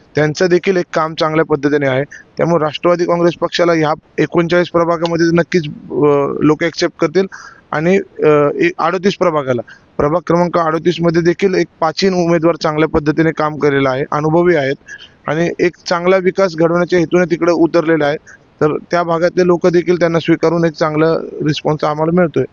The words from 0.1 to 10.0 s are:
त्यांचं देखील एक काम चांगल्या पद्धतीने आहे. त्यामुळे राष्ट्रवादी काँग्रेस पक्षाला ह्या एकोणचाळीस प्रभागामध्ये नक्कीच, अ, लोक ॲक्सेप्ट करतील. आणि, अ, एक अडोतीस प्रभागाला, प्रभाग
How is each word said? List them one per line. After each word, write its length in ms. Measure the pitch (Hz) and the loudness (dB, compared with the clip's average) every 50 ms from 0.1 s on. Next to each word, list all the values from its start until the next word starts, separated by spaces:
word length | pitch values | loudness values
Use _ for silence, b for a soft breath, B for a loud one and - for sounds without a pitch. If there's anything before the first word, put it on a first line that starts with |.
| - | -2
त्यांचं 320 | 147 151 151 147 - 185 | -2 0 0 0 0 0
देखील 300 | 175 175 170 - 196 190 | 2 2 2 2 0 0
एक 80 | 180 170 - - | 0 -2 -2 -2
काम 200 | 170 156 160 160 | -2 -2 -2 -2
चांगल्या 300 | - 165 156 156 160 156 | -2 -2 0 0 0 0
पद्धतीने 420 | 147 151 143 139 143 147 147 139 | 0 -2 -2 0 0 0 2 0
आहे. 180 | 135 131 135 143 - B B B B - | 0 0 0 -2 -6 B B B B -4
त्यामुळे 280 | - 147 160 170 156 151 | -2 0 0 0 0 0
राष्ट्रवादी 400 | 151 139 - - 175 175 170 175 | -2 -4 -2 0 0 0 2 0
काँग्रेस 300 | 165 - 175 170 175 160 | -2 0 2 0 0 0
पक्षाला 380 | - 170 165 - - 170 170 | -2 -6 -6 -2 0 0 2
ह्या 200 | 170 160 156 147 160 - _ _ - - | 2 0 0 -2 -2 -6 _ _ -4 -4
एकोणचाळीस 500 | 156 - - 175 175 160 175 175 175 - | -2 0 0 -2 0 2 2 0 0 0
प्रभागामध्ये 580 | - 170 170 165 170 160 170 170 170 160 170 | 0 0 0 0 0 -2 -2 -4 0 0 0
नक्कीच, 380 | 170 165 175 165 - - 180 151 147 - - - - | 2 2 2 0 0 -2 -2 -2 -2 -10 -12 -12 -8
अ, 420 | - - 147 147 143 143 139 143 - - | -2 0 2 2 2 2 0 -2 -2 0
लोक 220 | - 151 151 - 170 | 0 0 2 0 -2
ॲक्सेप्ट 360 | 165 - - 180 160 - - | -6 -4 -2 -4 -4 -2 -2
करतील. 260 | 170 156 156 185 196 190 B B B B B B B - | -4 0 0 -2 -2 -2 B B B B B B B -8
आणि, 260 | - 151 160 180 190 196 - - - - 156 | -6 -2 0 2 0 0 -2 -4 -6 0 2
अ, 40 | 151 151 147 143 143 - | 2 4 4 2 0 0
एक 180 | - 165 170 - - | 0 -2 -2 -2 -2
अडोतीस 380 | 151 165 180 190 170 202 - | -2 -2 -2 0 -2 -2 -2
प्रभागाला, 460 | - 185 175 160 151 131 131 123 117 - B B B B B - | 0 -2 0 0 -2 -2 -2 -4 -4 -6 B B B B B -6
प्रभाग 220 | - | -2